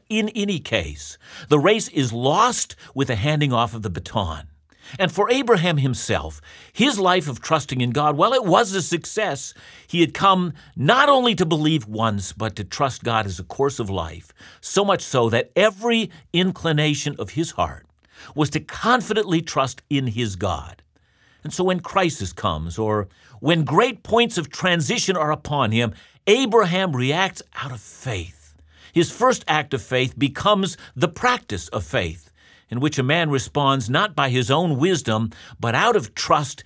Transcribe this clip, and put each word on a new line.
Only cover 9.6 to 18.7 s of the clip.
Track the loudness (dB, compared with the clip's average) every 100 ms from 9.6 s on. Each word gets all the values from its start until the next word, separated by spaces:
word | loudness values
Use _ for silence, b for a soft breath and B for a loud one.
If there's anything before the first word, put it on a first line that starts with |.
| B B B
He | 2
had | 2
come | 4 4 4 2 B B -2
not | 4 6 6
only | 4 4 2
to | 0
believe | 2 2 0 -2
once, | -2 0 0 -6
but | -6 -6 -6
to |
trust | -10 -2 -2 -2
God | -2 0 -2
as | -6
a |
course | -10 -2 -2 -2
of | -4
life, | -4 -6 -10 -18 _ B B
so | -4 0 2
much | 0
so | 0 2 4
that | 2 0 2
every | 2 2 0 0 0 B B
inclination | 0 0 0 0 2 2 0 -4 -8
of | -8
his | -6 -6
heart | -4 -4 -6 -18 _ B B B
was | -2 -2
to | -2
confidently | -8